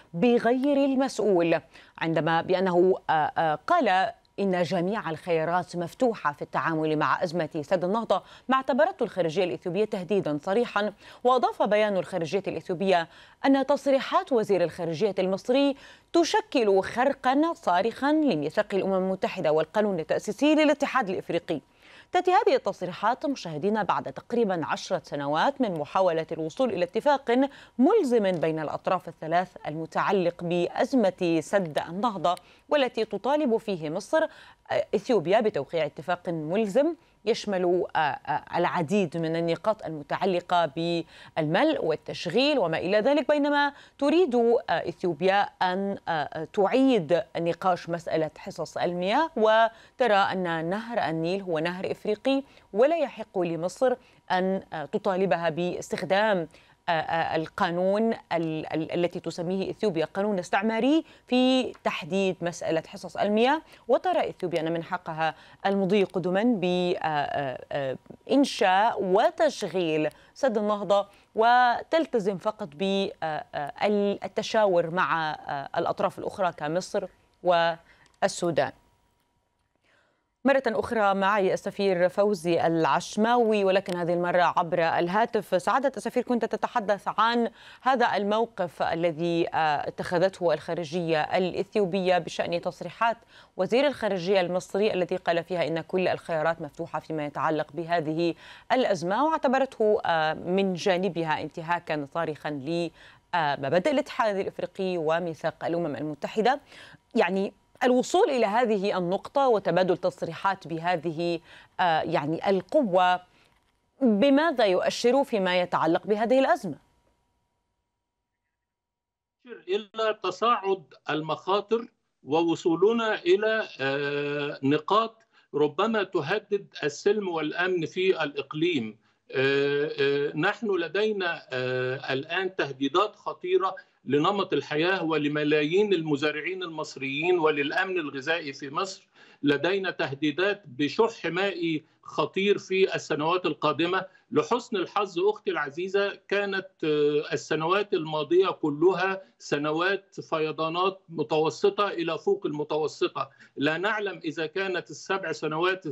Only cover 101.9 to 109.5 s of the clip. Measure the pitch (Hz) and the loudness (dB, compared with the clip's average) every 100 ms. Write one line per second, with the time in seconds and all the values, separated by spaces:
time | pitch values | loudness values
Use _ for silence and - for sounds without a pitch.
101.9 | 156 139 165 160 147 156 147 131 170 165 | -6 -4 -6 -6 -6 -8 -8 -4 -4 -4
102.9 | - - - _ 175 151 139 139 170 302 | -8 -20 -20 _ -2 0 -2 0 2 2
103.9 | 269 - - 226 196 - - 175 - 190 | 0 -2 -2 0 0 -4 -6 -10 -6 -4
104.9 | 180 156 165 175 156 160 - - 170 165 | -2 0 -2 -2 -6 -6 -6 -4 -4 -4
105.9 | - 151 151 208 220 226 277 - - - | -4 -8 -8 -4 0 0 0 -6 -20 -20
106.9 | - _ 240 175 190 196 - _ _ 262 | -20 _ 0 0 0 -4 -8 _ _ 2
107.9 | 254 - 359 381 262 214 220 247 214 202 | 2 2 2 4 2 2 2 2 0 0
108.9 | 185 175 190 - 277 269 | -2 -2 -2 -2 0 2